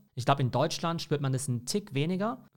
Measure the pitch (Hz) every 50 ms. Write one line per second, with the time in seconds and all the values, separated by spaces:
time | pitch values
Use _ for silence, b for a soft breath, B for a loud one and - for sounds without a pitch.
0 | - _ _ 131 117 143 139 139 135 117 107 123 147 165 - - - 165 170 160
1 | - - 151 143 143 135 131 123 - - 123 117 120 - - 208 202 - 127 135
2 | 147 165 185 180 202 226 254 262 - - _